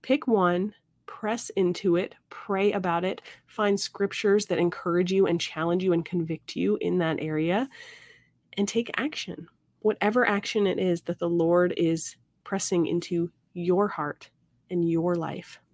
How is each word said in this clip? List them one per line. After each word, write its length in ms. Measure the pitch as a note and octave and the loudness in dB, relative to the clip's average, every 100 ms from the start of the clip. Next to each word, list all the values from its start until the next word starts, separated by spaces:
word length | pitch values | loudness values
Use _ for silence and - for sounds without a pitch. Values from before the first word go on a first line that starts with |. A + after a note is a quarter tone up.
Pick 240 | - C#4+ - | 0 0 2
one, 480 | G#3+ F3+ F3+ G#3 - _ _ - | 4 4 2 -2 -6 _ _ -20
press 440 | - G#3+ A3+ - | -8 -6 -4 -2
into 460 | - F3+ F3 G3 E3+ | 0 0 2 2 2
it, 200 | - - _ | 0 -10 _
pray 440 | - - G3 G3+ | -18 -4 0 2
about 320 | G3+ F3+ E3+ | 0 0 0
it, 180 | F#3 - - - _ | -2 -6 -14 -20 _
find 320 | - G#3 G3+ | -2 0 2
scriptures 680 | - - G3+ - G#3 G#3 G#3 | -2 -2 -4 0 2 4 2
that 120 | E3 | 2
encourage 540 | F3 - F3 E3+ F3+ | 0 0 0 0 2
you 140 | F#3+ F#3+ | 4 4
and 140 | E3+ | 2
challenge 440 | - D#3 E3 F3+ | -2 -4 0 2
you 80 | F#3 | 2
and 120 | E3+ | 0
convict 520 | E3 F3+ E3 D#3 - - | 0 -4 -2 -6 -8 -2
you 200 | F#3 G#3 | 0 0
in 180 | F3 F3+ | 0 0
that 200 | E3 D#3 | 0 -2
area, 480 | D#3 D#3 E3 G3 C4 - - - - - _ _ _ - | -2 -2 0 0 -2 -10 -20 -20 -20 -20 _ _ _ -4
and 120 | G3+ | -2
take 220 | A#3 A#3 - | -2 -2 -4
action, 500 | C4+ - - E3+ E3+ _ _ _ | -4 -6 -10 -12 -16 _ _ _
whatever 460 | G#3+ G#3 G#3 A#3 - | 0 2 2 2 2
action 400 | G3+ - A3 G3 | 0 -2 0 0
it 120 | - | 0
is 240 | F#3 F3 | 0 0
that 160 | - F3 | -4 -4
the 100 | F3 | 0
Lord 460 | E3+ E3 F3 F3+ - | 2 4 4 4 2
is 400 | E3 D#3+ - - _ _ | 0 0 -4 -8 _ _
pressing 420 | - G3 - F3+ D#3+ | -8 -2 0 2 2
into 440 | F3 - F3 E3+ _ _ | -2 -2 -4 -4 _ _
your 340 | F3+ F3 F3+ G3+ | -6 0 2 0
heart 420 | - D3 - - _ _ _ _ | -2 -6 -8 -18 _ _ _ _
and 180 | F3+ E3+ | -2 0
your 260 | E3 F3 | 2 0
life. 460 | F3 D3 F3+ - - _ | -2 -4 -8 -14 -20 _